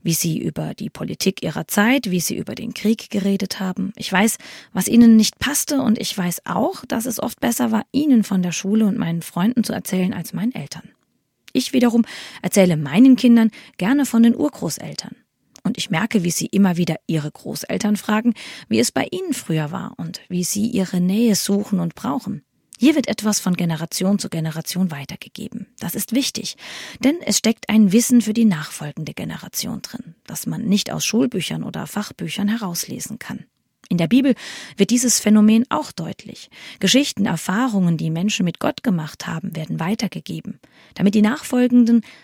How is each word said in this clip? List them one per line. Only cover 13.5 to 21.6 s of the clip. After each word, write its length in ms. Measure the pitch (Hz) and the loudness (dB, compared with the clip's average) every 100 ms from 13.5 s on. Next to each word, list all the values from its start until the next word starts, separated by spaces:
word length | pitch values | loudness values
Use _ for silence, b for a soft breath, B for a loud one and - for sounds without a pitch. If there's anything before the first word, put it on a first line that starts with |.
| B B _ | B B _
gerne 300 | 185 277 269 | 0 2 2
von 160 | 233 | 6
den 120 | 233 | 4
Urgroßeltern. 840 | - 294 - 175 - 156 - - - _ _ _ - | 4 -2 -2 -6 -6 -10 -12 -14 -18 _ _ _ -8
Und 120 | - - | -6 -4
ich 140 | - | -2
merke, 320 | - 220 214 | -2 0 0
wie 80 | 175 | 0
sie 160 | - - | -2 -2
immer 320 | 202 196 175 | 2 2 2
wieder 180 | 175 160 - | 0 -2 -2
ihre 240 | 160 147 | -2 -4
Großeltern 680 | - - - - 185 208 208 | -10 -12 -10 -6 -2 0 -2
fragen, 360 | - 214 240 220 B B B | 0 0 0 -2 B B B
wie 80 | 220 | 0
es 140 | 240 | 0
bei 140 | - 240 | 0 -4
ihnen 240 | 359 381 | -6 -6
früher 360 | 262 - 156 147 | -6 -2 -2 -2
war 220 | 165 - - | -8 -10 -10
und 240 | 165 180 _ | -12 -12 _
wie 140 | 180 | -4
sie 220 | 180 208 208 | -4 -2 -2
ihre 340 | - 185 180 | -2 -2 0
Nähe 340 | 180 202 233 | 2 4 4
suchen 440 | 196 - 202 | 2 2 0